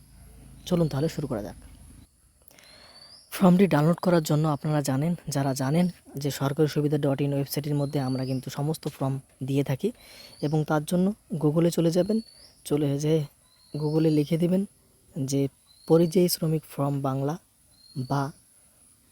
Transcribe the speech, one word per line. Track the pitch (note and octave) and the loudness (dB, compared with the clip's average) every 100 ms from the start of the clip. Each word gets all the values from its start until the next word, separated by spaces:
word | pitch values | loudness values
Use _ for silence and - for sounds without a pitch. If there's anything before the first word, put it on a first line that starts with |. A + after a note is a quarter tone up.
| - - - - - - - | -20 -20 -20 -20 -20 -20 -4
চলুন | F3 D#3+ | 0 0
তাহলে | C#3 D#3 | 0 -4
শুরু | - C#3+ | -4 -6
করা | A#2 | -6
যাক। | G2+ - - - - - - _ _ _ _ - - - - - - - - | -8 -14 -20 -20 -20 -20 -20 _ _ _ _ -20 -20 -20 -20 -20 -20 -20 -14
ফর্মটি | - F#3+ F3+ G3 | 2 6 6 6
ডাউনলোড | D3+ D3+ E3+ | 4 2 2
করার | - F3 | 2 2
জন্য | D#3+ D3+ D#3 | 2 0 0
আপনারা | C#3+ D#3+ D3 | -2 -2 -2
জানেন, | C#3+ C3 D#3 F3 - | 0 -2 -2 -4 -4
যারা | C3+ C#3 | -4 -2
জানেন | C3 C3 D#3 F3+ - - - | -2 -2 0 0 -2 -14 -8
যে | C#3+ | -6
সরকারি | - C#3 C#3 D3+ | -2 -2 2 0
সুবিধা | D#3 D3 D3 | 2 0 0
ডট | C#3+ C#3 | 0 0
ইন | C#3+ | -2
ওয়েবসাইটের | C#3 C#3 - D3 | -2 -4 -6 -4
মধ্যে | D3 C#3 D3 | -2 -2 -2
আমরা | C3 C3 | -2 -4
কিন্তু | C3 C3 B2+ | -4 -4 -6
সমস্ত | - D3 D#3+ - | -4 -4 -4 -6
ফর্ম | - C3+ C3+ - _ | -6 -4 -4 -8 _
দিয়ে | C3 C#3 | -4 -2
থাকি | C3+ C3+ G3+ - - - - - | 0 -2 -4 -6 -18 -20 -20 -8
এবং | D3+ D#3 | -2 -2
তার | D3+ D#3 | 0 -2
জন্য | D3+ F3+ F#3 G#3+ _ | 0 0 0 -2 _
Google-এ | E3 D3+ D#3 E3+ | -2 0 2 2
চলে | E3 E3+ | 2 0
যাবেন। | E3+ F3+ A3 - - - _ | 2 0 0 -4 -16 -20 _
চলে | - D3 D3 C#3 | -4 -2 0 0
যেয়ে | D3+ D#3+ C#3+ _ _ _ _ | 2 0 0 _ _ _ _
Google-এ | D3 D3+ D#3 D#3+ | -6 -2 2 2
লিখে | D3+ C#3+ D#3+ | 2 2 0
দিবেন | E3+ F#3 G3+ _ _ _ _ - | 2 0 -2 _ _ _ _ -8
যে | C3+ C#3 C#3 - _ _ - | -2 0 -2 -4 _ _ 2
পরিযায়ী | D#3+ E3+ F#3 F3+ | 4 4 4 2
শ্রমিক | - D#3+ D#3+ | 0 -2 -2
ফর্ম | - - C#3 C#3+ | -4 -4 -2 -2
বাংলা, | C#3 C3+ C#3 E3+ - _ _ _ _ - | -2 -2 -4 -6 -12 _ _ _ _ -10
বা | B2+ C#3+ C#3 - _ _ _ _ _ _ _ | -4 -2 -2 -8 _ _ _ _ _ _ _